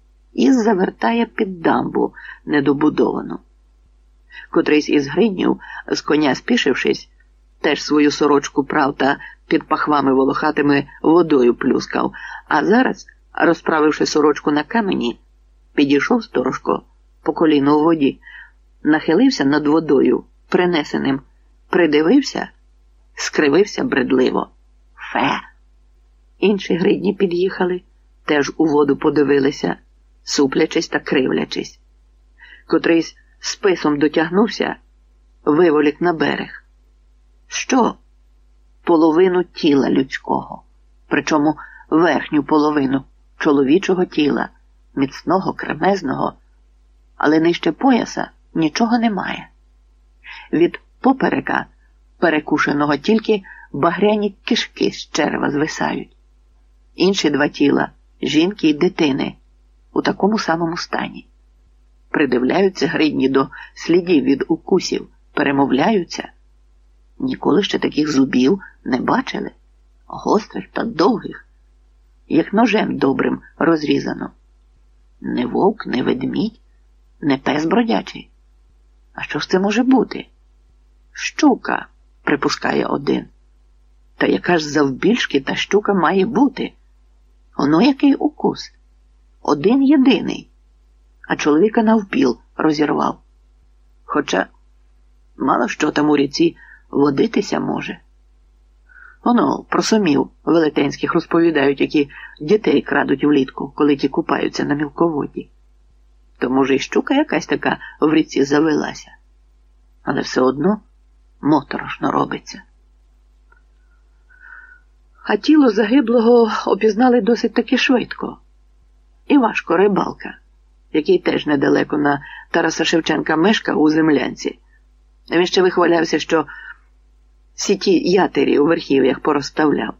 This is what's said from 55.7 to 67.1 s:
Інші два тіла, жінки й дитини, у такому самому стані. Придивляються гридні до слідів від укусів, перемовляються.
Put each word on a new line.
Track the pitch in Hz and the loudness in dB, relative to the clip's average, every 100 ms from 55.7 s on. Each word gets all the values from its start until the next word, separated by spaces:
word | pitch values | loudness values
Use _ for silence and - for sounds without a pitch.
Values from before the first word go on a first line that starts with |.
| - 156 139 - _ _ _ _ _ _ _ _ | -2 -4 -4 -10 _ _ _ _ _ _ _ _
Інші | - 180 196 156 | -2 0 2 0
два | 139 143 | 0 -2
тіла, | - 143 131 143 _ _ - | 0 2 2 -2 _ _ -10
жінки | - 143 175 208 160 | -2 0 0 0 -2
й | |
дитини, | 147 180 190 156 135 - - _ _ _ _ _ | 0 0 0 -2 0 -4 -8 _ _ _ _ _
у | 127 | -4
такому | 135 139 190 214 | -2 0 0 -2
самому | - 165 170 170 | -2 -2 -2 -6
стані. | - 123 - - - _ _ _ _ _ _ _ _ | -6 -6 -8 -12 -20 _ _ _ _ _ _ _ _
Придивляються | - 139 123 127 156 196 196 - | 0 2 2 0 2 0 0 -4
гридні | - 151 139 131 | 0 0 0 0
до | 135 139 - - | 2 0 -4 -20
слідів | - - 170 175 156 | -14 0 0 2 2
від | 127 139 - | 2 0 0
укусів, | 160 - 185 - - - _ _ | -4 0 0 0 -8 -8 _ _
перемовляються. | - 139 139 135 131 170 214 165 - - _ _ _ _ _ _ _ _ | -4 -2 0 0 2 2 0 -2 -10 -14 _ _ _ _ _ _ _ _